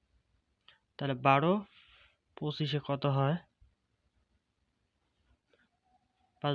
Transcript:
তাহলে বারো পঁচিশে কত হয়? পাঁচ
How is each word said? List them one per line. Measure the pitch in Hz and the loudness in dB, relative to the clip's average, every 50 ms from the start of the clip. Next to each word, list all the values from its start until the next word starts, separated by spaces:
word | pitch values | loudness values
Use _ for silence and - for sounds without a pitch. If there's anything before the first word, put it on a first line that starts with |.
| _ _ _ _ _ _ _ _ _ _ _ _ _ - - _ _ _ _ | _ _ _ _ _ _ _ _ _ _ _ _ _ -20 -20 _ _ _ _
তাহলে | - 143 139 135 123 127 | -8 -4 -4 -4 0 4
বারো | 139 135 139 147 170 190 214 202 - - - - - - - - _ _ _ _ _ _ - | 4 4 6 4 2 2 0 -2 -6 -14 -20 -20 -20 -20 -20 -20 _ _ _ _ _ _ -8
পঁচিশে | - 151 147 - 156 139 143 147 - - | -8 -8 -4 -4 -4 -4 -4 -4 -4 -4
কত | 143 139 - 147 135 | -4 -2 -2 0 0
হয়? | 135 139 135 160 170 - _ _ _ - _ _ _ _ _ _ _ _ _ _ _ _ _ _ _ _ _ _ _ _ _ _ _ _ _ _ _ _ _ _ _ _ _ _ _ _ _ _ _ _ _ _ _ _ _ _ _ _ _ _ _ _ _ _ _ | 2 2 0 0 -2 -6 _ _ _ -20 _ _ _ _ _ _ _ _ _ _ _ _ _ _ _ _ _ _ _ _ _ _ _ _ _ _ _ _ _ _ _ _ _ _ _ _ _ _ _ _ _ _ _ _ _ _ _ _ _ _ _ _ _ _ _
পাঁচ | - 147 | -4 -4